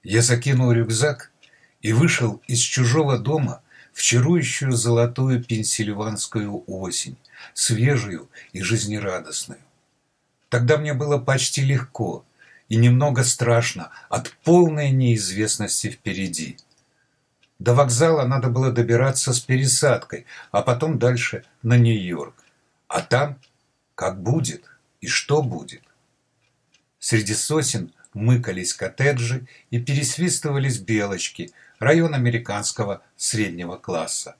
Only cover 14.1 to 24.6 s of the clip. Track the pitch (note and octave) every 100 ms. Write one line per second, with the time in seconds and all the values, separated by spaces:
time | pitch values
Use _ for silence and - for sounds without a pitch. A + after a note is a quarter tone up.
14.1 | - - _ - F3 F3 D3+ C#3+ C3 B2+
15.1 | A2+ F#2 F#2+ G#2+ - G#2 - G#2 - -
16.1 | F#2 F#2+ E2 D2 C2+ _ _ _ _ _
17.1 | _ _ _ _ _ - B2 C#3 A#2 E3
18.1 | D#3 B2+ C3+ B2 A#2+ C3 A#2+ A#2 A#2 C3
19.1 | B2+ - A#2+ - C3 C3+ - D3 A#2 -
20.1 | - - - - G2+ A#2 A#2+ D#3 C#3+ A#2+
21.1 | A#2+ - A#2+ - _ A#2 A#2+ A#2 A2 F2+
22.1 | E2+ C#2+ _ _ _ _ _ _ - -
23.1 | B2 D3 C3+ _ _ _ _ _ - -
24.1 | F#2+ F#2 D#3 B2+ -